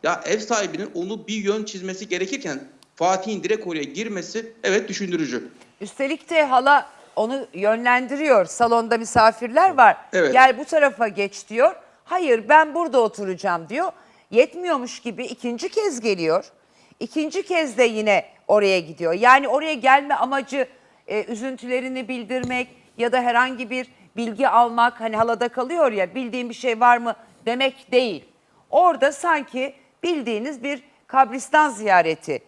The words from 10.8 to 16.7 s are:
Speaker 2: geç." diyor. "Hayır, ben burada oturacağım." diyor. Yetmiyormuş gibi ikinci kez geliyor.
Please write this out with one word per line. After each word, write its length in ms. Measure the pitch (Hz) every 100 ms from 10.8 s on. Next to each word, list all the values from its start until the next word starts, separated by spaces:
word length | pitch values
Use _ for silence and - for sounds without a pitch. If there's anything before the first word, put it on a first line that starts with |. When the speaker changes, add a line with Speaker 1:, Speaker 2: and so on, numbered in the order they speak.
| 277 - 226
Speaker 2:
geç." 420 | 185 202 - -
diyor. 260 | 220 302 370 _ _ -
"Hayır, 440 | 359 320 226 214
ben 240 | 302 311 302
burada 240 | 330 247
oturacağım." 680 | 220 202 196 180 196 170 160
diyor. 220 | 247 370 - _ _ _
Yetmiyormuş 680 | 214 294 349 359 285 240 -
gibi 260 | 247 180 254
ikinci 440 | - 240 240 370
kez 300 | - 415 247
geliyor. 460 | 214 190 160 175 - _ _